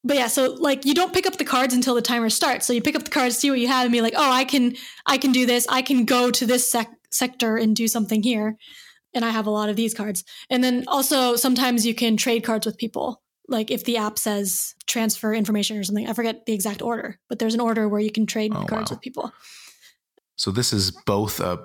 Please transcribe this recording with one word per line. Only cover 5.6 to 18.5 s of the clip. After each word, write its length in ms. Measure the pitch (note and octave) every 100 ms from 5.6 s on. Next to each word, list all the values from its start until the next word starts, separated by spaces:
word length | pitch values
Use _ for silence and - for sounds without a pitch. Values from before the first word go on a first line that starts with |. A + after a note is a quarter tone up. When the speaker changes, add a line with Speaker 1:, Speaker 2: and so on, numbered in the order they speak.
| B3
Speaker 1:
I 120 | B3+
can 240 | C4 C4
go 260 | A3 B3 B3
to 140 | A#3+
this 260 | A#3 B3 -
sec-, 240 | A#3 A3+ - _
sector 460 | - B3+ B3+ A3+ A3
and 180 | A3
do 120 | G#3+ A3+
something 340 | A#3 G3+ A3
here. 320 | A3+ A3 G#3+ G#3+ - - - _ _
And 120 | B3
I 40 | A3+
have 160 | A3+
a 60 | G#3
lot 180 | G#3+ G#3
of 60 |
these 180 | G#3 A3+
cards." 300 | A3 G#3+ F#3 - - -
And 140 | B3+
then 220 | B3+ B3 B3+
also 480 | C#4 C4+ C#4 B3
sometimes 500 | A#3+ C4 B3 B3+ A#3+
you 80 | A#3
can 240 | A3+ A#3 G#3+
trade 260 | C4 A#3
cards 220 | A3+ A3
with 120 | G#3+ -
people. 440 | A3+ - - A#3 _ _ -
Like, 220 | A#3 A3
if 140 | B3+
the 140 | - A#3
app 200 | G#3+ G#3+
says 560 | A3 G#3 G3 - - - -
transfer 460 | A#3+ A3+ - A3
information 440 | A3 G#3 G#3 G3+ G#3+
or 60 |
something, 240 | F#3+ G#3 A3+
I 40 |
forget 320 | A3+ A3+ A3
the 80 | -
exact 280 | G#3+ G#3 G3+
order, 380 | A#3 A3+ - - _
but 80 | A3
there's 140 | A3+
an 60 | A3+
order 280 | A#3 A3+ G#3+
where 100 | G#3
you 100 | G#3+
can 140 | G#3+
trade 280 | G#3+ A3 G#3+